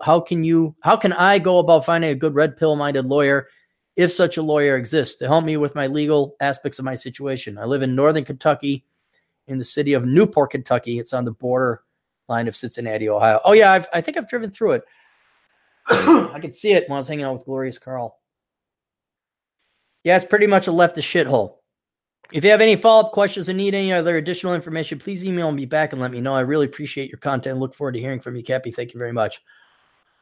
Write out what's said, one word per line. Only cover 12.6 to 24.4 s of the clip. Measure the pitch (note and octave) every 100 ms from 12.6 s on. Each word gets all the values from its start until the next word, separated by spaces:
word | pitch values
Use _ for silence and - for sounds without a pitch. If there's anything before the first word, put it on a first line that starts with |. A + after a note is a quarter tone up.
| A#2+ - A#2+ G#2+ G#2+
Ohio." | G#2 A2 G#2+ F#3
Oh, |
yeah, | A3 G3+
I've, | F#3+ -
I | E3+
think | A3 D4+
I've | G#3+
driven | A#3+ A3
through | - G#3+
it. | B2 - _ _ _ _ _
<clears throat> | _ _ _ _ -
I | - - E4 F3 D3
could | D#3
see | - G#3
it | G3 -
when | C#3
I |
was | C3
hanging | D3+ C3+
out |
with | B2 -
Glorious | C3+ C3 A#2+
Carl. | C3 B2+ A#2 _ _ _ _ _ _ _ _ _ _ _ _ _ _ _ _ _ _ _
Yeah, | E3 F3+
it's | F3+
pretty | G#3 G#3
much | F#3+ F#3+
a |
leftist | E3+ F3 E3 - - -
shithole. | B2+ F#2+ - _ _ _ _ _ _ _
If | D#3
you | F#3+
have | G#3+
any | A3 G#3
follow-up | A3+ A3 G#3+
questions | G#3 G3+ G3+ E3
and | F#3+
need | G3
any | G3 F#3+
other | F3+ E3 E3
additional | D#3 F3+